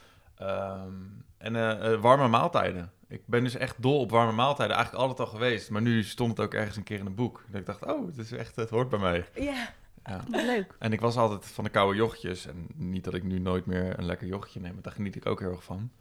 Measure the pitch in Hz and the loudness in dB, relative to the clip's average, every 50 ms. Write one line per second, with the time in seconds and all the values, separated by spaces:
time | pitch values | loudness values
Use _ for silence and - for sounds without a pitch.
0 | - - - - - _ - - 95 95 98 95 98 98 95 95 95 95 95 95 | -20 -20 -20 -20 -20 _ -16 -8 -6 -4 -2 -2 -2 -4 -6 -8 -10 -10 -10 -12
1 | 92 98 101 110 - - - - - 113 113 117 113 110 110 101 95 113 113 104 | -12 -12 -14 -16 -18 -20 -18 -10 -6 -4 0 0 2 2 0 2 2 2 4 6
2 | 107 120 131 143 139 117 113 120 151 170 - 104 95 92 92 90 85 92 - _ | 8 8 8 8 8 6 6 6 6 4 4 4 2 2 0 -4 -6 -10 -12 _
3 | _ - - 110 - - 110 120 120 127 113 - 127 127 - - 117 127 143 147 | _ -16 -14 -14 -6 0 2 2 2 2 0 -2 -4 -6 -4 0 2 4 4 4
4 | 127 98 110 117 117 113 107 110 127 139 143 - 117 104 104 - 117 - - - | 4 4 4 6 6 6 4 4 2 2 2 2 2 2 2 2 0 0 0 0
5 | 127 131 123 - 123 - - 110 120 123 117 101 - - 107 104 113 120 117 113 | 0 0 0 -2 -4 -4 -2 0 0 0 0 0 -2 -4 -2 0 2 4 4 4
6 | 104 - - - 123 117 110 - 107 101 - 104 107 104 95 104 95 - 107 101 | 2 0 -2 0 0 0 0 0 -2 -2 0 -2 -2 -2 -4 -8 -8 -6 -6 -6
7 | 98 101 95 104 123 110 - - - - 98 101 90 90 101 - - - 302 294 | -6 -6 -4 -2 -2 -2 -4 -6 -16 -10 -10 -8 -8 -8 -8 -8 -4 -4 -4 -4
8 | 226 175 151 123 110 110 120 - 117 - - - 110 113 110 113 127 127 135 101 | -4 -6 -8 -10 -10 -10 -8 -10 -10 -8 -6 -6 -4 0 2 0 0 2 0 2
9 | 98 90 87 85 90 - - - 269 285 277 254 233 - - - - - - - | 2 2 2 2 -2 -4 -6 -4 -4 -4 -2 -4 -6 -8 -10 -16 -20 -20 -20 -18
10 | - - 196 185 - - 226 - 226 240 247 220 190 - - - - 110 110 107 | -12 -10 -10 -10 -8 -4 -2 -2 0 0 0 0 -2 -4 -8 -6 -2 -2 0 2
11 | 113 117 117 123 117 110 104 95 - - - - 104 107 - 110 101 98 98 104 | 0 0 2 4 4 2 2 0 -8 -10 -8 -6 -4 0 2 4 4 4 4 4
12 | 117 113 - - - 90 90 90 - - - 87 82 - - 156 - 90 92 92 | 2 2 0 -4 -6 -6 -6 -6 -8 -12 -12 -10 -10 -10 -10 -8 -6 -4 -4 -4
13 | - 95 92 90 92 92 92 92 92 92 90 92 90 95 90 90 92 92 90 - | -4 -4 -4 -4 -2 -2 -2 0 0 0 0 0 0 -2 -2 -2 -2 -2 -2 -4
14 | 90 85 90 - - 90 95 98 98 - - - 95 87 92 95 - - - - | -4 -4 -4 -4 -4 -6 -6 -6 -8 -10 -12 -12 -12 -10 -12 -12 -12 -12 -8 -6
15 | 104 98 90 - - 104 101 92 95 92 90 90 - - 92 95 110 123 - _ | -6 -6 -6 -4 -2 -2 -2 -2 -2 -4 -6 -6 -8 -10 -8 -8 -8 -8 -10 _